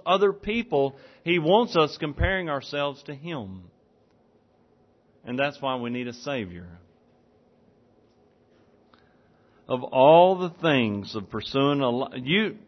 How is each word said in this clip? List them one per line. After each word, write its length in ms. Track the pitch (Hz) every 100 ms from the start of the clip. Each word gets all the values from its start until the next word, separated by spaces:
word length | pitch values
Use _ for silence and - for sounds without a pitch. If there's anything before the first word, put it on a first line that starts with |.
| 170
other 260 | 190 202
people. 640 | 196 208 233 233 143 139 135 - -
He 140 | 165 175
wants 380 | 156 208 240 170
us 220 | 147 -
comparing 500 | 151 - 175 190 165
ourselves 540 | 143 - 147 143 131
to 100 | -
Him. 500 | 139 165 151 95 95 90 _ _ _ _ _ _ _ _ _ _ _ _ _ _ _ 104
And 120 | 123
that's 240 | 143 139
why 140 | 135 127
we 140 | 120
need 180 | 123 120
a 60 |
Savior. 540 | 117 143 135 95 87 87 87 - _ _ _ _ _ _ _ _ _ _ _ _ _ _ _ _ _ _ _ _ _ _ _ _ _ _ _ -
Of 160 | 127
all 540 | 127 131 139 170 180 185
the 120 | 180
things 640 | 170 160 135 110 101 90 110
of 140 | 95
pursuing 520 | - - 135 139 143
a 80 | 127
li-, 320 | 120 - 127
you, 340 | 127 196 208 107